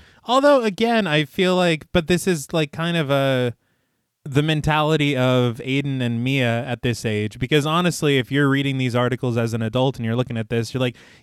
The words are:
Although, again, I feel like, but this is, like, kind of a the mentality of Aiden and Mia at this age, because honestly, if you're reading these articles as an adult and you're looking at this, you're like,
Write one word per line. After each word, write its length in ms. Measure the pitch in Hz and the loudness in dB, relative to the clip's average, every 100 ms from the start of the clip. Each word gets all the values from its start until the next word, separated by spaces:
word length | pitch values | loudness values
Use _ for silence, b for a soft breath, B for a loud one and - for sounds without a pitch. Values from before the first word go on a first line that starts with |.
| b b - | b b 0
Although, 380 | 254 285 277 | 4 6 4
again, 440 | 226 175 226 226 190 | 2 0 0 2 2
I 160 | 151 147 | 0 0
feel 300 | - 180 185 | 0 2 4
like, 300 | 175 160 - | 2 0 -2
but 140 | 180 156 | -2 0
this 200 | 175 - | 0 0
is, 240 | 165 - | -2 -2
like, 220 | 170 151 | -4 -2
kind 240 | - 170 170 | -4 -4 -2
of 120 | 139 | 0
a 440 | 139 135 131 120 - _ _ _ _ _ _ 147 | 0 2 0 -2 -4 _ _ _ _ _ _ -4
the 160 | 135 | 0
mentality 720 | 151 156 156 151 151 160 143 127 | 0 0 0 0 2 2 0 0
of 460 | 127 127 123 113 | 2 2 0 -2
Aiden 380 | 131 135 143 131 | -4 -4 -2 -4
and 220 | 120 117 | -2 -2
Mia 400 | 127 139 120 117 120 | -2 0 0 -2 -4
at 160 | 120 | -4
this 240 | 127 113 117 | -4 -4 -2
age, 340 | 104 107 120 | -2 -4 -4
because 260 | 127 151 147 | 0 0 2
honestly, 520 | 165 175 - 151 139 | 0 0 0 0 2
if 140 | 113 | 0
you're 180 | 135 143 | 2 2
reading 280 | 135 139 135 | 2 0 -2
these 180 | 127 120 | -2 0
articles 420 | 123 123 127 117 | 0 0 -2 0
as 160 | 117 | -2
an 80 | 113 | -2
adult 340 | 113 123 135 127 | -2 0 0 -2
and 80 | 113 | -4
you're 100 | 117 | -4
looking 220 | 127 117 | -4 -6
at 120 | 110 | -4
this, 240 | 117 110 | -4 -2
you're 80 | 127 | -2
like, 140 | 127 - B B | -4 -4 B B